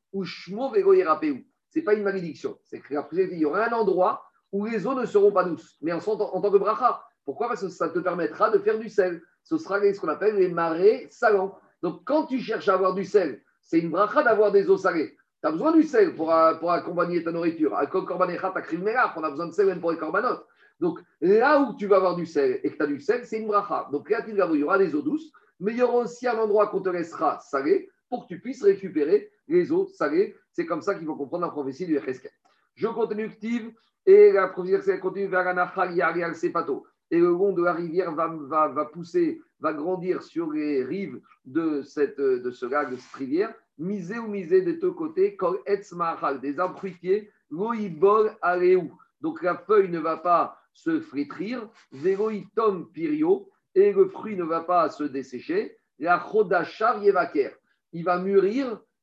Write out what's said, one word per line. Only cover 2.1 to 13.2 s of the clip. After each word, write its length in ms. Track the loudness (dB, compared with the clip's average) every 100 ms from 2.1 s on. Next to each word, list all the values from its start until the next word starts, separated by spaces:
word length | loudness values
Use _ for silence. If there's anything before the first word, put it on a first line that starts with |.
| -4 -6 -8 -10 -10
c'est 160 | _ -18
que 140 | -8
la 80 | -8
prophétie 280 | -4 -2 -2
dit, 60 | 0
il 60 |
y 40 | -2
aura 220 | 0 -2
un 40 |
endroit 520 | 0 0 2 2 0 -10 _ _
où 140 | -6 -4
les 200 | -4 -4
eaux 80 |
ne 120 | -4 0
seront 260 | 4 4
pas 120 | 4
douces, 340 | 0 -4 -12 _
mais 100 | -6
en, 60 | -6
en, 140 | -4
en 300 | -4 -4 -2
tant 100 | 2
que 60 | 2
bracha. 460 | 2 0 0 -2 -10 _ -12
Pourquoi ? 220 | -6 -6
Parce 140 | -4
que 80 | -8
ça 180 | -4 -4
te 120 | -2
permettra 500 | -2 -2 -4 0 2
de 80 | 2
faire 200 | 2 -2
du 120 | -2
sel. 320 | 0 0 -2 -12 _
Ce 140 | _ -6
sera 220 | -2 0
les, 140 | 2
ce 80 | 0
qu'on 80 | -4
appelle 260 | 0 0 2
les 140 | 2
marais 580 | 2 -2 4 4 4 -4
salants. 480 | -2 2 2 0 -8 _ _
Donc, 200 | -8 -8
quand 220 | -2 -2 0
tu 140 | -4
cherches 280 | -4 -2 0
à 60 |
avoir 200 | 2 2
du 120 | 0 2
sel, 360 | 2